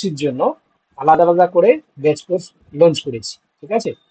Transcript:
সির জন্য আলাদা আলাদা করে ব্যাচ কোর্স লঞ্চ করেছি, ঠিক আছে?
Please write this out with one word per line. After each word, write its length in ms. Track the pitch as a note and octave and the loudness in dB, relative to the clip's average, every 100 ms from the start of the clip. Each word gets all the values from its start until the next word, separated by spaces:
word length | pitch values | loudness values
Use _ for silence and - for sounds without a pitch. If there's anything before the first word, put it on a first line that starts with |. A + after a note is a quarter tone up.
সির 140 | G3 C#3+ | -6 -6
জন্য 180 | C#3+ C3 G3+ D#4 _ _ _ - | -6 -2 -4 -4 _ _ _ -4
আলাদা 260 | C#3+ D#3+ E3+ | 2 4 4
আলাদা 200 | F3 F3+ | 2 2
করে 160 | F3+ F#3+ D#4 - - | 4 2 2 -4 -4
ব্যাচ 160 | C#3+ - - | -2 -2 -4
কোর্স 180 | F3 F3 _ _ D3 | -8 -8 _ _ 2
লঞ্চ 160 | E3+ D3+ | 2 2
করেছি, 300 | D3 A#2 - - _ _ | -6 -10 -12 -18 _ _
ঠিক 120 | D3+ A3 | -8 -6
আছে? 120 | D#3 C#3+ _ | -6 -10 _